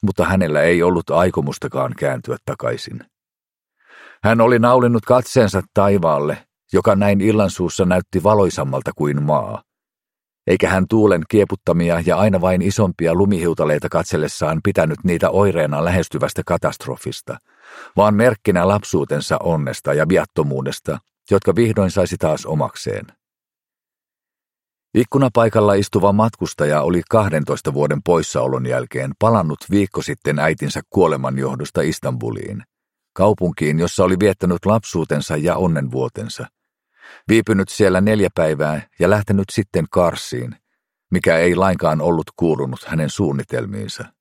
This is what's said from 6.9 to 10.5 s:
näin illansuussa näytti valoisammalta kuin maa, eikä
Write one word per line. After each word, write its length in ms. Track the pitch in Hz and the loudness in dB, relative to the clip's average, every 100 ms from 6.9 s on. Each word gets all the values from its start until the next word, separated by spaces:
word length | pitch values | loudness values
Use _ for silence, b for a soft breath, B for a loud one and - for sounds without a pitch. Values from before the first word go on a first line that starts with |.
| 98 | 2
näin 240 | 101 101 | 2 2
illansuussa 640 | 98 107 98 - 87 - | 2 2 0 -2 -6 0
näytti 380 | 90 92 - 95 | 2 2 0 0
valoisammalta 680 | 90 107 95 78 69 67 - - | 2 4 2 0 -4 -4 -6 -4
kuin 260 | 73 71 | -2 -2
maa, 400 | 73 73 52 53 _ _ _ _ _ _ _ _ | 0 -2 -2 -12 _ _ _ _ _ _ _ _
eikä 220 | - | -2